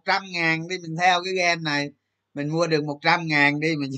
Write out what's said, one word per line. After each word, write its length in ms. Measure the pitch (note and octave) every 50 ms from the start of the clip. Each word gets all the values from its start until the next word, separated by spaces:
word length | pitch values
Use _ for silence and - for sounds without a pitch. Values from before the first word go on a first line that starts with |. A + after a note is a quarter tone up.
| -
trăm 180 | F#3+ F#3 G3 G3 F#3+
ngàn 360 | F3+ F3 E3 E3 D#3+ D#3+ E3 E3+
đi, 100 | F#3 F3+
mình 180 | E3+ E3 D#3+ D#3+
theo 200 | F3+ F#3 F3+ F3 F3
cái 100 | F#3+ F#3+
game 280 | F#3 F3 F3 E3+ E3
này, 280 | E3 D#3 C#3+ C#3+ C#3+ C#3+ - _ _ _ _ _ _ _ -
mình 180 | C#3+ C#3+ D3
mua 140 | D#3+ E3 E3+
được 180 | E3 D#3+ D3+ D3
một 140 | D3+ C#3+ D3
trăm 240 | - E3 E3+ F3 E3+
ngàn 340 | D#3+ D3+ D3 C#3+ C#3+ D3 D3
đi, 160 | D#3 E3 E3
mà 100 | D3 C#3 C3+ C3